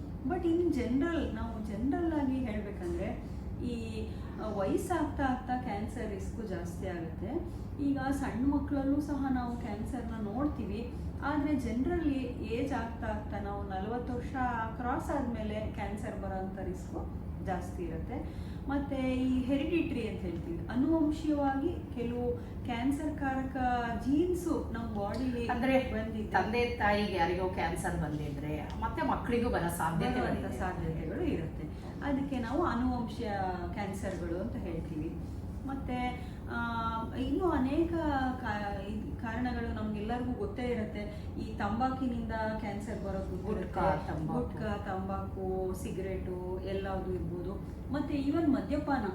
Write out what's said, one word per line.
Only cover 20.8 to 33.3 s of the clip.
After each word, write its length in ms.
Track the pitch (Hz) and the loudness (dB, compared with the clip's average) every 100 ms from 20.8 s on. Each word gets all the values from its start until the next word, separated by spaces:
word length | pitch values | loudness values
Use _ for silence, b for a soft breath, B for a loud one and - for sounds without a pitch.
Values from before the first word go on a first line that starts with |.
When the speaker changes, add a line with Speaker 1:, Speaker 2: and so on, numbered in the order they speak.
| 320 320 302 302 311 285 277 269 349 330 - 240 | 4 4 4 2 2 4 4 2 0 -2 -4 -4
Speaker 1:
ಕೆಲವು 420 | 240 240 240 247 B - | -2 0 0 -2 B -6
ಕ್ಯಾನ್ಸರ್ 560 | - 233 262 285 302 285 | -4 0 2 2 0 0
ಕಾರಕ 380 | 269 262 262 269 247 247 233 214 254 | 0 0 0 0 2 2 0 0 4
ಜೀನ್ಸು 640 | 302 359 - 330 240 - | 4 4 2 2 0 0
ನಮ್ಮ 260 | 226 226 208 | -4 -2 -2
ಬಾಡಿಲಿ 480 | 202 226 262 240 233 | 0 0 0 0 0
Speaker 2:
ಅಂದ್ರೆ 320 | 233 262 262 | 2 6 6
Speaker 1:
ಬಂದಿದೆ. 520 | - 220 226 220 208 | 6 0 -2 -2 2
Speaker 2:
ತಂದೆ 340 | 190 196 240 240 | 4 4 4 2
ತಾಯಿಗೆ 480 | - 208 208 202 | 4 4 4 4
ಯಾರಿಗೋ 360 | 180 170 180 185 | 4 2 2 0
ಕ್ಯಾನ್ಸರ್ 540 | 180 165 170 180 170 | 0 0 0 0 0
ಬಂದಿದ್ರೆ 640 | 151 147 143 143 147 151 - - | 0 -2 -2 -4 -2 -2 -4 -2
ಮತ್ತೆ 260 | 226 - 262 | -2 0 2
ಮಕ್ಕಳಿಗೂ 420 | 190 - 233 240 | 2 2 2 4
ಬರೋ 200 | 185 170 | 2 2
ಸಾಧ್ಯತೆಗಳು 540 | - 165 - - - | 2 2 2 2 2
Speaker 1:
ಬರುವಂಥ 260 | - - 196 | 2 0 -2
Speaker 2:
ಇದೆ. 100 | 196 | -2
Speaker 1:
ಸಾಧ್ಯತೆಗಳು 640 | 185 - 160 160 156 - | -2 -2 -2 -2 -2 0
ಇರುತ್ತೆ. 400 | 330 165 156 - 151 B B - | 0 0 -2 -4 -6 B B -4
ಅದಕ್ಕೆ 360 | 277 262 285 247 | 0 0 0 0
ನಾವು 260 | 226 302 349 | 0 2 2
ಅನುವಂಶೀಯ 680 | 240 254 247 220 - 214 | 2 2 0 -2 -4 -2